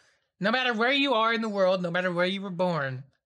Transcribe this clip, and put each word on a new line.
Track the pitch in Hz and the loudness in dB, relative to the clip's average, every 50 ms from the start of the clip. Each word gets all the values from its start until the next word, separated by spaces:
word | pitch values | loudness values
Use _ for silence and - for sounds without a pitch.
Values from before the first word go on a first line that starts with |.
| _ _ _ _ _ _ _ _ | _ _ _ _ _ _ _ _
no | 175 202 | -2 -2
matter | 233 262 254 254 240 | 0 0 0 -2 0
where | 208 226 247 | 0 0 2
you | 277 277 277 285 254 | 2 2 2 2 2
are | 220 220 226 233 | 2 2 2 0
in | 226 | 0
the | 226 226 | -2 -4
world, | 202 196 190 185 190 185 | 0 2 4 4 4 2
no | 180 175 | -2 -2
matter | 170 180 180 185 | -2 -2 -2 0
where | 175 170 180 | 0 0 0
you | 185 196 196 | 0 0 -4
were | 190 202 | -6 -8
born, | 180 170 185 180 170 156 139 135 131 127 135 - _ _ _ | -4 -2 0 0 0 0 -2 -4 -6 -8 -12 -18 _ _ _